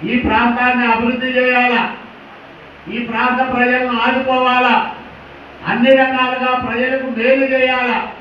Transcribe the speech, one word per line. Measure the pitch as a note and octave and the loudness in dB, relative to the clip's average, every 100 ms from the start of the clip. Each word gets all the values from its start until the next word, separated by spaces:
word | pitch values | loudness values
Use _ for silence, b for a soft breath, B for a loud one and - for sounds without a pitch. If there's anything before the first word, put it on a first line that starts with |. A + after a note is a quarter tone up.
| E3 | -2
ఈ | A#3+ | -2
ప్రాంతాన్ని | - A3 A#3+ A#3+ B3 B3 A#3+ | 0 2 2 2 0 0 0
అభివృద్ధి | A3+ A#3+ B3+ B3+ B3+ | 0 0 -2 -2 0
చేయాలా, | B3 B3+ B3 A#3 - - - - - - - - - - - | 2 2 2 0 -2 -8 -18 -20 -20 -20 -20 -20 -20 -20 -10
ఈ | A3 A#3 | -8 -6
ప్రాంత | A3+ B3 B3 C4 | -2 0 0 0
ప్రజలను | B3 B3 B3+ B3+ A#3+ A#3+ | 0 2 2 0 0 0
ఆదుకోవాలా, | B3+ C4 B3+ B3+ B3+ B3 A3 - - - - - - - - - | 0 0 0 2 2 2 2 0 -8 -16 -20 -20 -20 -20 -16 -6
అన్ని | A3+ B3+ C4+ | 0 6 6
రకాలుగా | C4 B3+ B3+ B3+ B3 B3+ A#3+ | 4 2 -2 -2 -2 -2 -2
ప్రజలకు | A#3 B3+ C4+ C4 A3+ | -2 -2 -2 -4 -2
మేలు | A#3+ C4+ C4+ | 2 2 2
చేయాలా | C4 B3+ B3+ B3 F#3+ - - | 0 0 0 -2 -2 -6 -12